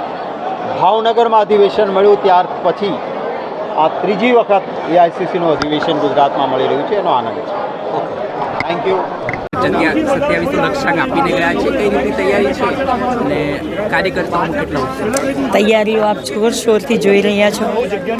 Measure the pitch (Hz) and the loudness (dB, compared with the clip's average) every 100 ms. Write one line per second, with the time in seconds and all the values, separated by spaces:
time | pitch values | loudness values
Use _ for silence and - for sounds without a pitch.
0 | - - - - - - - - 175 220 | -6 -8 -8 -8 -8 -6 -6 0 2 2
1 | 220 226 233 220 202 208 196 208 202 190 | 2 2 4 4 4 4 4 2 0 4
2 | 208 202 196 180 175 - 180 165 202 147 | 6 6 6 4 2 0 -2 0 -2 -4
3 | - - - - - - - - 160 135 | -6 -6 -6 -6 -8 -8 -4 0 0 0
4 | 170 202 247 240 220 196 - - - 175 | -2 0 2 2 4 2 0 -6 0 4
5 | 170 180 175 180 170 147 147 151 170 147 | 4 2 -4 0 0 0 0 0 0 0
6 | 143 139 143 147 135 131 127 135 - 208 | 0 2 2 2 0 0 0 0 0 0
7 | 175 127 113 104 - - - - - - | 2 0 0 -4 -6 -6 -6 -6 -6 -6
8 | - - - - - - 156 175 180 185 | -4 -6 -6 -6 -6 -4 -4 -2 -2 -2
9 | 180 - - - - - - 175 160 311 | -2 -6 -6 -6 -6 -2 0 0 0 0
10 | 311 - - 170 170 - 165 - 175 165 | 0 0 0 0 0 0 0 -2 -2 -2
11 | 131 165 160 175 170 175 175 175 208 196 | 0 0 0 0 0 0 0 0 0 0
12 | 202 196 190 202 202 269 - 269 269 247 | 0 0 0 2 2 0 -2 -2 -2 0
13 | 247 240 - 151 147 143 - - 208 165 | 0 -2 0 0 -2 -4 -6 -4 -2 0
14 | 190 180 170 175 165 151 - 143 131 135 | 0 -2 -2 -2 -2 -2 -4 -4 -4 -4
15 | 214 262 269 277 262 - 208 220 214 220 | -2 -2 -2 -2 0 2 4 4 2 2
16 | 214 208 - 208 226 269 233 214 214 214 | 2 0 -4 0 0 2 2 2 2 2
17 | 196 202 208 202 208 208 214 214 254 202 | 4 4 4 2 2 2 -2 -2 -2 -4
18 | 180 | -4